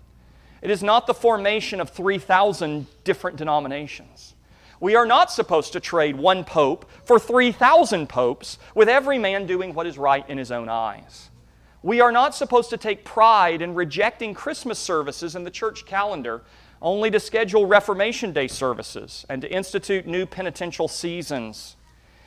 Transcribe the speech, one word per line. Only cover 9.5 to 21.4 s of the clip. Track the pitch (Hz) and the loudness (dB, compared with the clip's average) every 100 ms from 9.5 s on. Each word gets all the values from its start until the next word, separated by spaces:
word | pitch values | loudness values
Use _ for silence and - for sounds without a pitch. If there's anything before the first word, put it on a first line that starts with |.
| 180 185 | -4 -4
what | 156 170 | -6 -8
is | 139 | -2
right | 139 139 139 | 2 2 -2
in | 139 | -10
his | 123 | -6
own | 120 113 | -8 -4
eyes. | 113 110 101 - - - _ _ _ _ _ | -4 -6 -8 -18 -20 -20 _ _ _ _ _
We | 175 233 | 0 4
are | 240 | 6
not | 240 277 - | 6 2 0
supposed | 277 247 233 | 0 2 2
to | 233 | -4
take | 220 208 - | -6 -6 -4
pride | 226 226 214 175 165 | 4 6 8 4 0
in | 170 | -4
rejecting | 175 165 151 214 - 226 | -4 -4 -2 -2 -2 -10
Christmas | 190 294 311 254 196 | -8 -10 -8 -8 -8
services | - 160 143 - 170 175 | -4 -4 -4 -8 -12 -12
in | 175 | -12
the | |
church | - 220 - - | -8 -8 -8 -6
calendar | 196 208 175 120 117 - _ _ _ | -4 -4 -4 -8 -10 -12 _ _ _
only | 165 202 220 | -4 0 0
to | 202 | 0
schedule | - 220 214 214 190 | 0 -2 2 2 6
Reformation | 202 202 190 214 226 208 | 4 4 0 -2 -4 -4
Day | 151 131 | -4 -4
services | - 131 117 - 104 - - - | -4 -4 -4 -10 -16 -16 -16 -12
and | 131 | -10
to | 139 | -6
institute | 185 190 196 - 196 165 | -6 -6 -6 -4 -4 -4
new | 180 185 | -6 -6
penitential | - 185 - 175 - 160 | -8 -10 -8 -8 -6 -6
seasons. | - 175 175 147 139 | -6 -8 -8 -8 -8